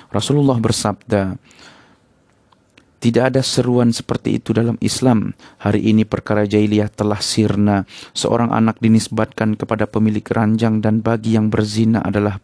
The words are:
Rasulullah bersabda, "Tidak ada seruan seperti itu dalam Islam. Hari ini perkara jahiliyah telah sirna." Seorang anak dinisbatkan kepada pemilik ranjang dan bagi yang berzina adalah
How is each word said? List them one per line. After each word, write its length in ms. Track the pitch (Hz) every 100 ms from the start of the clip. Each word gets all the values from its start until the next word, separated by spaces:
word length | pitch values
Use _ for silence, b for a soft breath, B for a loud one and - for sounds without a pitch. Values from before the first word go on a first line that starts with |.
| B
Rasulullah 480 | - - 143 139 123
bersabda, 800 | 113 113 107 101 - 104 95 95 B B B B B B _ _ _ _ _ _ _ _ _ _
"Tidak 240 | 117 120
ada 160 | 127 127
seruan 560 | 127 - 123 123 117
seperti 480 | 117 - - - 110
itu 80 | -
dalam 240 | 113 117 113
Islam. 480 | - - 127 113 98 - B B
Hari 160 | 101 107
ini 240 | 110 107
perkara 400 | 107 - - 107
jahiliyah 480 | 104 104 107 104 104
telah 320 | - 104 104
sirna." 640 | - - 107 101 104 101 98 B B
Seorang 400 | - - 117 117
anak 320 | 110 113 110
dinisbatkan 720 | 113 110 107 110 110 - 110
kepada 320 | 107 113 107 107
pemilik 400 | - 110 107 -
ranjang 560 | - 107 110 117 110
dan 240 | 107 107 110
bagi 320 | 117 110 110
yang 160 | 110
berzina 480 | 110 107 107 113 113
adalah 400 | - 104 104 98